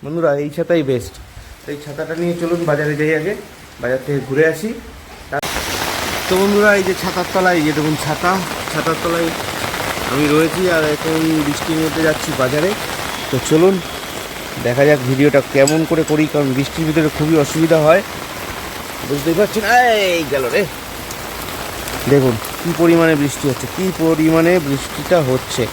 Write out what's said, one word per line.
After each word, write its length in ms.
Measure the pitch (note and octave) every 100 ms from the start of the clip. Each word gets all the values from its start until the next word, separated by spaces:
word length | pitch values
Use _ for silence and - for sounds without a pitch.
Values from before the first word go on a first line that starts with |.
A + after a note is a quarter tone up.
| C#3
বন্ধুরা, 260 | E3 E3 C#3+
এই 140 | D3 -
ছাতাই 280 | E3 E3+
বেস্ট। 300 | C#3 B2+ - - - - - - -
এই 80 | C#3+ D3
ছাতাটা 280 | C#3+ D3+ D#3+
নিয়ে 180 | F3 E3+
চলুন 200 | E3+ E3+ E3+
বাজারে 280 | D3 D3+ D3
যাই 200 | D3+ D#3
আগে, 180 | D#3+ A3 - - - -
বাজার 160 | A#2+ C3 B2+
থেকে 140 | C#3+ B2
ঘুরে 140 | C3+ D#3+
আসি। 160 | D#3+ G#3+ - - - - - - C3+ F#3+ - - - - - - - -
তো 40 | F#3
বন্ধুরা, 280 | G3 G3+ G#3 G3+
এই 80 |
যে 100 | F#3 F#3
ছাতার 260 | F3+ F#3 F3
তলায়, 220 | G3 F3+ F3
এই 60 |
যে 100 | D3+
দেখুন 240 | D3 D3+ D#3 C#3
ছাতা, 260 | D3+ F3 F#3+ E3 - -
ছাতার 240 | D#3+ D3+ D#3+
তলায় 260 | E3+ E3 E3 D#3+ - - - - - - -
আমি 140 | B2+ D3
রয়েছি। 340 | D3 D#3+ D#3+ F#3
আর 120 | E3 D#3 D3+
এখন 240 | D#3+ D#3+ D#3+ D#3 D3
বৃষ্টির 320 | C#3+ - D#3+
মধ্যে 180 | D#3+ D#3+ D#3+
যাচ্ছি 220 | D3+ - D3
বাজারে। 320 | B2+ C#3+ F3 G#3 - - - - -
তো 60 | C3 -
চলুন 260 | D#3 F3+ F#3+ D#3+ - - - - - - -
দেখা 200 | A#2+ B2 C#3+
যাক 140 | D3 B2+
ভিডিওটা 340 | C3 C#3+ C#3+ B2+
কেমন 260 | C#3+ C3+ D#3 D#3+
করে 140 | E3 D#3+
করি, 140 | D3+ D3+
কারণ 140 | D3 C#3
বৃষ্টির 320 | B2+ C#3 - D#3+
ভিতরে 240 | D#3 D3+ -
খুবই 180 | D3+ D#3+
অসুবিধা 340 | C#3 D#3 D#3+ D#3+ D3+
হয়, 160 | F3 G#3+ - - - - - - - - - -
বুঝতেই 280 | C#3+ C#3+ E3
পারছেন। 260 | G3+ G#3 G#3
এই 580 | B3 B3 A3 G3 F3 D3+
গেল 120 | C#3 B2+ D3
রে, 60 | F#3+ - - - - - - - - - - - - - C#3
দেখুন 240 | C#3+ C3 A2 - -
কি 80 | E3+ D#3+
পরিমাণে 360 | E3+ E3+ E3 D#3
বৃষ্টি 300 | C#3+ - D3
হচ্ছে, 180 | B2 B2+ -
কি 100 | F#3+ F3
পরিমাণে 540 | D#3+ D#3+ D#3+ D#3+ E3 F3+ D3
বৃষ্টিটা 520 | C#3 - - D3 F3+ C#3
হচ্ছে। 340 | B2+ - - A2